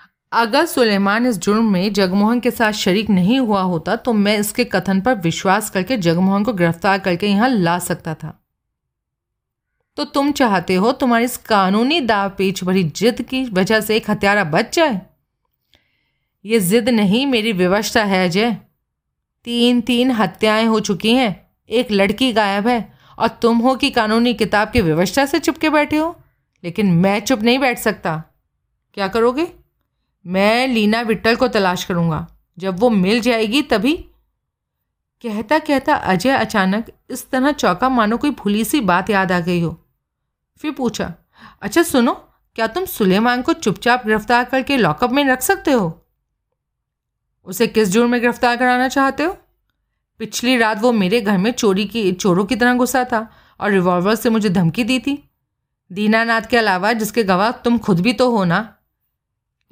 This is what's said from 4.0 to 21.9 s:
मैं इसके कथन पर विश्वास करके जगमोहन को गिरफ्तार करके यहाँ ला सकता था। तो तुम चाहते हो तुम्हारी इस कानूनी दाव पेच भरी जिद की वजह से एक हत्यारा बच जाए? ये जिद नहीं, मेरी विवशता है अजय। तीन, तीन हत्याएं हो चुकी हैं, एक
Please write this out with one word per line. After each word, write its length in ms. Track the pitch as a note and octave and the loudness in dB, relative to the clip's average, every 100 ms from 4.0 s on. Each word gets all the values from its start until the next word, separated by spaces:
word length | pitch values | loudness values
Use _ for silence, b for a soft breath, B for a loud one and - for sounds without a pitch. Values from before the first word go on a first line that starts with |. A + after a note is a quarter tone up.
| - | -2
मैं 260 | A3 G3+ G#3 | 0 2 0
इसके 260 | G#3 - | -2 -4
कथन 360 | A#3+ F#3+ F3+ F#3+ | -2 -2 0 0
पर 140 | G3 | 0
विश्वास 560 | B3 E3+ D#3+ F#3+ G3 G#3+ | 0 -2 -2 0 0 0
करके 260 | G3 F#3 C4 | -4 -2 -2
जगमोहन 480 | E3+ E3 F#3+ G3 | 0 2 2 0
को 80 | G#3 | -2
गिरफ्तार 460 | G3 E3+ E3 G3+ G3 | 0 0 0 0 0
करके 280 | F#3+ F3 G#3 | -2 -2 0
यहाँ 220 | G3+ B3 | 0 2
ला 300 | A#3 E3+ F3 | 2 0 -2
सकता 360 | E3+ E3 E3+ | -4 -8 -8
था। 300 | D#3 D#3 - _ _ _ _ _ _ _ _ _ _ _ _ _ _ _ - | -10 -12 -16 _ _ _ _ _ _ _ _ _ _ _ _ _ _ _ -10
तो 80 | |
तुम 280 | D4 D4 C#4+ | -4 0 0
चाहते 420 | C#4+ B3 F#3+ F3 | 2 2 2 0
हो 180 | F#3 A3 | 0 2
तुम्हारी 320 | B3+ C4 A#3 | 0 0 2
इस 120 | A#3+ - | 0 -4
कानूनी 640 | - G#3 F#3+ G#3 B3 E4+ | 0 2 2 2 2 0
दाव 300 | A#3 G#3 G3 | 0 0 -2
पेच 340 | F#3+ F#3+ G3 | -2 -2 -2
भरी 200 | F3+ F#3+ | -2 0
जिद 380 | E3 - A3 B3 | 0 0 0 0
की 220 | A#3 C4 | -6 -6
वजह 360 | C4 F#3 F#3+ A3 | -2 -2 2 0
से 160 | G#3+ A3 | 0 -2
एक 140 | A3 | -2
हत्यारा 340 | G#3 G3+ G#3 | -2 0 0
बच 320 | E3+ D#3+ A#3+ E4+ | 0 -2 0 0
जाए? 260 | D#4+ G3 - _ _ _ _ _ _ _ _ _ _ _ _ _ | 0 0 -8 _ _ _ _ _ _ _ _ _ _ _ _ _
ये 160 | G3 A3+ | -2 0
जिद 280 | F3 A3+ A3 | 2 2 2
नहीं, 380 | A3+ G3+ A3+ C#4 | 2 2 2 2
मेरी 260 | A#3+ A3 | 0 0
विवशता 520 | F#3 F3+ G3+ G#3+ B3 | 0 2 0 0 0
है 240 | G#3 F#3 F3+ | 2 2 0
अजय। 280 | F3+ A#3 G3 - _ _ _ _ _ _ _ | 0 -2 -4 -10 _ _ _ _ _ _ _
तीन, 360 | A#3 A#3+ A#3+ A#3+ | -6 0 2 2
तीन 300 | A#3+ A#3+ B3+ | 0 0 2
हत्याएं 560 | A3+ G3 - A3 G#3+ A3+ | 0 -2 0 0 2 2
हो 140 | A3 | 0
चुकी 340 | G#3+ F3+ G#3+ | -2 -2 2
हैं, 360 | B3 A#3+ E3 _ _ - | 2 0 -4 _ _ -4
एक 220 | A3+ B3 | -2 0